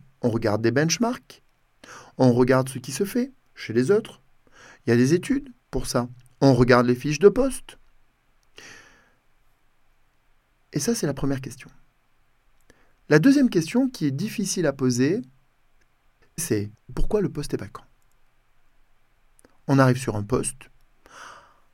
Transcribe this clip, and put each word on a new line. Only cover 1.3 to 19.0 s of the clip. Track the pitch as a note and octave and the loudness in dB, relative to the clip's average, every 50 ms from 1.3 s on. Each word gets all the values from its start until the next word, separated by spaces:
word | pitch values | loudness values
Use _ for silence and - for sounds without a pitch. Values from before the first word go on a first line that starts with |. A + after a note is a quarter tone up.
| - - _ _ _ _ _ _ _ _ - - - - - - _ - | -20 -20 _ _ _ _ _ _ _ _ -20 -20 -20 -20 -20 -18 _ 2
on | C3+ B2+ A#2+ | 2 4 4
regarde | A#2+ B2+ B2 C3 C3 C3 C3 | 4 4 4 2 2 0 -2
ce | - - | -8 -14
qui | - - - | -14 -12 -6
se | - G3+ | -6 -6
fait | G3 - B3+ A#3+ C#4 - _ _ _ _ | -4 -2 -4 -4 -4 -8 _ _ _ _
chez | - - - G#2+ | -16 -12 -4 -2
les | A#2 B2+ C#3 | 0 2 2
autres. | G3+ G#3+ A3+ - - _ _ _ _ _ _ _ _ - - - - _ _ | 2 0 0 -4 -12 _ _ _ _ _ _ _ _ -20 -20 -20 -20 _ _
Il | - | 2
y | A#2 | 2
a | |
des | A#2+ B2+ - D#3 | 4 4 4 2
études | F3+ F3+ - C4 C#4 C#4 - - _ _ _ | 0 0 -2 -4 -4 -4 -8 -16 _ _ _
pour | - C3+ - | -8 -8 -6
ça. | - - C3 A#2+ B2 - - - - _ _ - | -4 -4 -4 -4 -4 -10 -18 -20 -20 _ _ 4
On | C#3 C3+ | 4 4
regarde | A2+ C3+ A#2 B2 B2 B2 | 4 6 6 6 4 4
les | B2 B2 | 2 0
fiches | B2+ - D3 D3+ D3 | -2 -2 -6 -2 4
de | - G3+ | 6 6
poste. | G3+ C4 C4+ C4+ B3+ - - - - - _ _ _ _ _ _ _ _ _ _ _ _ _ _ _ - - - - - - _ _ _ _ _ _ _ _ _ _ _ _ _ _ _ _ _ _ _ _ _ _ _ _ _ _ _ _ _ _ _ _ _ _ _ _ _ - | 6 6 0 -2 -4 -8 -12 -16 -20 -20 _ _ _ _ _ _ _ _ _ _ _ _ _ _ _ -20 -20 -20 -20 -20 -20 _ _ _ _ _ _ _ _ _ _ _ _ _ _ _ _ _ _ _ _ _ _ _ _ _ _ _ _ _ _ _ _ _ _ _ _ _ -8
Et | D3+ | -6
ça, | - - A#3 | -4 -4 -4
c'est | A3+ - | -2 -4
la | D#3 C3+ | -6 -4
première | - - C3+ C#3 C3+ | -4 -4 -4 -4 -6
question. | C3 C3 - - - - - - _ _ _ _ _ _ _ _ _ _ _ _ _ _ _ _ _ _ _ _ _ _ _ _ _ - | -8 -12 -16 -16 -20 -20 -20 -20 _ _ _ _ _ _ _ _ _ _ _ _ _ _ _ _ _ _ _ _ _ _ _ _ _ 2
La | D3 D#3 | 2 4
deuxième | D#3 C4+ C4+ D4 C#4 A#3+ | 6 6 4 4 2 2
question | - F3+ D#3+ - - A#3+ C4+ C4 | 0 -2 -2 0 0 -2 -2 -2
qui | - - D#3+ | -2 -4 -4
est | C#3+ C3 | -4 -4
difficile | C#3 F#3 A3 - - G3+ - - G3+ E3+ | -4 -6 -6 -6 -6 -6 -6 -4 -2 -2
à | D3 C3+ | -2 -2
poser, | C3+ C3 B2+ B2 A#2+ B2+ C#3+ F3+ A#3 B3+ - _ _ _ _ _ _ _ _ _ _ _ _ _ _ _ _ _ _ _ _ _ | 0 -2 0 0 2 0 0 0 -2 -6 -10 _ _ _ _ _ _ _ _ _ _ _ _ _ _ _ _ _ _ _ _ _
c'est | - - - A#2 G#2+ G2+ G#2 - _ _ - C3 | -12 -6 -4 -4 -4 -4 -6 -12 _ _ -10 -2
pourquoi | - - - - G#3+ F#3+ | 0 0 2 2 0 -2
le | D3 | -2
poste | - D3+ C#3+ - - | -4 -8 -8 -8 -8
est | B2+ | -8
vacant ? | - G#2 - - - _ _ _ _ _ _ _ _ _ _ _ _ _ _ _ _ _ _ _ _ _ _ _ | -10 -14 -16 -20 -20 _ _ _ _ _ _ _ _ _ _ _ _ _ _ _ _ _ _ _ _ _ _ _